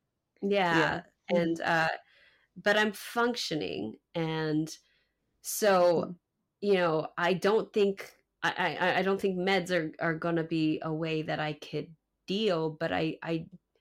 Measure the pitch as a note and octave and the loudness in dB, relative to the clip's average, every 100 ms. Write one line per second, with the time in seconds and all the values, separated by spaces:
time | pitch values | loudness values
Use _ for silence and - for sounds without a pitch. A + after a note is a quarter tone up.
0 | _ _ _ _ G3 G3+ F3 E3 D3+ E3 | _ _ _ _ -2 0 2 2 2 -2
1 | - _ - F3 E3+ E3 - E3+ D#3+ - | -10 _ -2 0 0 0 0 0 0 -4
2 | - _ _ _ _ - G#3 G#3+ G#3+ G3+ | -12 _ _ _ _ -4 0 2 2 -2
3 | - A#3+ A#3+ A3+ - D#3+ - - G#3+ - | -6 0 0 0 -4 -4 -4 -6 -8 -10
4 | _ E3+ D#3+ D#3+ D#3 D#3 D#3+ - _ _ | _ -4 -2 -2 0 0 -2 -8 _ _
5 | _ _ _ _ - - G#3+ F#3+ F3 E3+ | _ _ _ _ -10 0 4 6 6 4
6 | - F3+ _ _ _ _ G3+ F#3+ F3 D#3 | 0 -8 _ _ _ _ 2 4 4 0
7 | - - F3 F#3 G3 A3 G3 A3 G3 G3 | -2 -2 0 2 2 2 2 2 2 0
8 | - - _ _ E3 - F3+ D3 F3+ D3+ | -10 -18 _ _ -4 -2 -2 0 0 2
9 | F#3 G3 G3+ F#3 F#3 G3 F3 F3+ D#3 - | 0 0 0 0 0 0 2 -2 -2 -4
10 | E3 D#3+ E3+ E3 D#3+ D#3+ D#3 D#3 D#3+ D#3 | -4 -2 -2 -2 0 0 0 0 -2 -4
11 | D#3+ D#3+ D#3+ D3+ D3+ D3+ - D3+ D3+ E3 | -2 -2 -2 -4 -4 -6 -8 -8 -8 -16
12 | _ _ - F#3+ A3 E3+ D#3+ D#3 E3 F3 | _ _ -6 -2 0 0 -2 -4 -4 -2
13 | D#3+ - D#3+ E3 E3 - _ _ | -2 -4 -6 -6 -6 -16 _ _